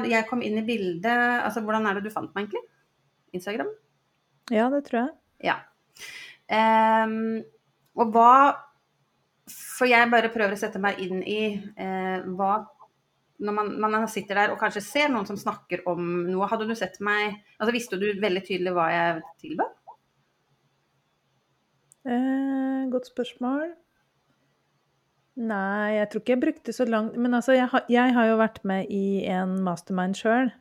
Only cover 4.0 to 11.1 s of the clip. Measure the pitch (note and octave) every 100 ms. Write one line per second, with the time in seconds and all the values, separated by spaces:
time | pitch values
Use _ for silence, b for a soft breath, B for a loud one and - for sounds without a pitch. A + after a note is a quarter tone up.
4 | _ _ _ _ - A3 A#3+ C#4+ C#4+ A#3
5 | C4 - _ - - - - _ _ B
6 | B B B B - G#3+ A3 A3 A3 A3
7 | A3 A3 A3 A3 - _ _ _ _ -
8 | A#3 A3+ A#3 C4 C#4 - - _ _ _
9 | _ _ _ _ - - - - B3+ A#3
10 | A#3+ A#3+ A3+ A3+ G3+ G3+ G#3 G3 G3+ -
11 | F#3